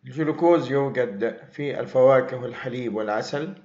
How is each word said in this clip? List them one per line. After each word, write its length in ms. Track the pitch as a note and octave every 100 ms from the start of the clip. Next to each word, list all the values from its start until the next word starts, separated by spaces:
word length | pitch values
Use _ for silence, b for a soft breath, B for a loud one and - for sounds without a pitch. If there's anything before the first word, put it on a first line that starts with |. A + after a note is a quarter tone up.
| C3
الجلوكوز 640 | C3 D#3 D3+ E3+ E3 B2+
يوجد 640 | C#3 C#3 B2+ A#2 G2+ A2+ - -
في 280 | - C#3+ -
الفواكه 580 | A#2 C3 C3 C3 B2+ B2+
والحليب 580 | A#2+ - C3 B2 A#2+ G#2
والعسل 580 | G#2 G#2+ A#2 C#3+ E3 F#3+